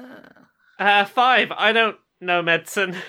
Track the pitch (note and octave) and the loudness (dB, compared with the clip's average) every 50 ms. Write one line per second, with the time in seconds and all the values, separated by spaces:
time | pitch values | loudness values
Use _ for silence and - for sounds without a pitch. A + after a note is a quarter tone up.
0 | B3+ B3 - - - - - _ _ _ _ _ _ _ _ - F#3+ G3+ G3+ G3+ | -20 -20 -20 -20 -20 -20 -20 _ _ _ _ _ _ _ _ -2 0 2 2 2
1 | G3+ - - B3+ A#3+ C4 B3+ B3+ B3 - - - G3+ G#3 A3 A3+ A3+ G#3+ - - | 2 0 0 0 2 4 4 2 2 -2 -2 -2 0 0 2 2 0 0 -2 -8
2 | _ _ _ _ F3+ F3+ F3 F3 E3+ E3+ E3 E3 E3 - - G#3 G3 F#3 F3 F3+ | _ _ _ _ -6 -2 -2 -2 0 0 0 -2 -2 -6 -6 -4 -4 -4 -6 -10
3 | - | -14